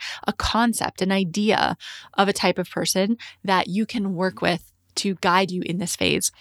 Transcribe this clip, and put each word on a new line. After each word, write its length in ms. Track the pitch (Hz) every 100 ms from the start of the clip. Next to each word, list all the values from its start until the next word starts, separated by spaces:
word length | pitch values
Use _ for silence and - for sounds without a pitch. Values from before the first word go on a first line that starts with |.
| - - -
a 60 |
concept, 680 | - - 220 233 220 - -
an 100 | 190
idea 640 | 196 180 180 214 - - - - - - -
of 120 | 196
a 60 |
type 260 | 196 185 180
of 100 | 175
person 480 | - 170 185 202 233 - -
that 260 | 196 185 -
you 180 | 190 214
can 260 | 240 196
work 280 | 170 185 -
with 280 | 175 165 - _ _ -
to 200 | 202 180
guide 280 | 190 180 190
you 140 | 180 -
in 140 | 175
this 160 | 175 -
phase. 360 | 180 - - -